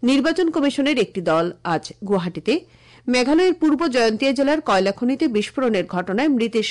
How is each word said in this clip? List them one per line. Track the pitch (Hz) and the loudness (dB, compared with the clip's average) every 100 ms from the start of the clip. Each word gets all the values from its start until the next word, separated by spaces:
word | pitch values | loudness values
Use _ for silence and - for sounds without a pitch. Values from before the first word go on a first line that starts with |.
নির্বাচন | 240 269 285 330 349 | 2 2 0 0 0
কমিশনের | 330 285 262 277 277 | 0 -2 0 -2 0
একটি | 196 196 | -2 -2
দল | 170 156 170 - | 0 0 0 -4
আজ | - 160 - - | -4 -4 -6 -14
গুয়াহাটিতে। | 196 202 175 170 156 294 - _ - - - | -4 -2 -2 -6 -2 -4 -4 _ -20 -14 -2
মেঘালয়ের | 247 247 311 370 | 0 2 4 2
পূর্ব | 349 311 285 330 | 2 2 2 0
জয়ন্তিয়া | 247 226 220 269 | 2 0 2 0
জেলার | 262 277 311 | 2 2 0
কয়লা | 302 196 190 | 2 2 2
খনিতে | 196 247 269 311 | 0 -2 0 0
বিস্ফোরণের | 208 208 - 254 214 175 | 0 -4 -2 0 0 -2
ঘটনায় | 180 180 196 302 | -4 -4 -2 0
মৃতের | 262 226 220 214 | 2 0 -2 -2